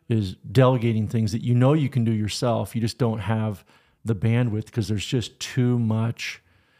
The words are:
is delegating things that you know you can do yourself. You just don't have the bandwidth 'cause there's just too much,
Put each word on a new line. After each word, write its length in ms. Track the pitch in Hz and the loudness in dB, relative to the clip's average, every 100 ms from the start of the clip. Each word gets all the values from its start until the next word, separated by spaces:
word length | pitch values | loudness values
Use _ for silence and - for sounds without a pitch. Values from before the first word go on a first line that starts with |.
| - | -2
is 240 | 113 95 - - | -2 -2 -6 -2
delegating 560 | 107 131 131 117 110 104 | 4 4 4 0 0 0
things 240 | 117 110 | 0 0
that 80 | 110 | -2
you 120 | 120 | 0
know 180 | 120 131 | 2 4
you 160 | 156 131 | 2 0
can 160 | 131 | 0
do 80 | 113 | 0
yourself. 600 | 110 104 - 127 110 104 | 0 -2 -2 -2 -2 -2
You 80 | 117 | -2
just 160 | 107 - | -4 0
don't 220 | 120 110 | -2 -2
have 440 | 95 113 110 98 - _ _ _ | -2 -2 -2 -6 -14 _ _ _
the 100 | 107 | -4
bandwidth 560 | 107 117 117 120 107 - | 0 2 2 0 -2 -4
'cause 160 | 123 95 | -4 -2
there's 180 | 104 - | -2 -2
just 340 | 131 - - | -2 -4 -10
too 380 | - - 123 123 | -8 0 2 2
much, 640 | 113 110 117 - - - _ _ _ _ | 2 0 -2 -4 -10 -12 _ _ _ _